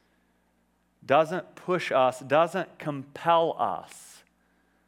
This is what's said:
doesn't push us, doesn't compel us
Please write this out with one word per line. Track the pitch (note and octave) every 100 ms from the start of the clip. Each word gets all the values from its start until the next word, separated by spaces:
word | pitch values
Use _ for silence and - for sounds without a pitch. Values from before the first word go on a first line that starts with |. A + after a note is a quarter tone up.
| _ _ _ _ _ _ _ _ _ _
doesn't | A#2+ C#3 D#3+ F3+ - -
push | - F3+ -
us, | C3+ B2+ A#2+
doesn't | C3+ C#3+ E3+ F#3 D#3+ -
compel | D#3 C#3+ C3 - E3 E3+ E3 -
us | G#2+ E2+ - - - - _ _ _ _ _ _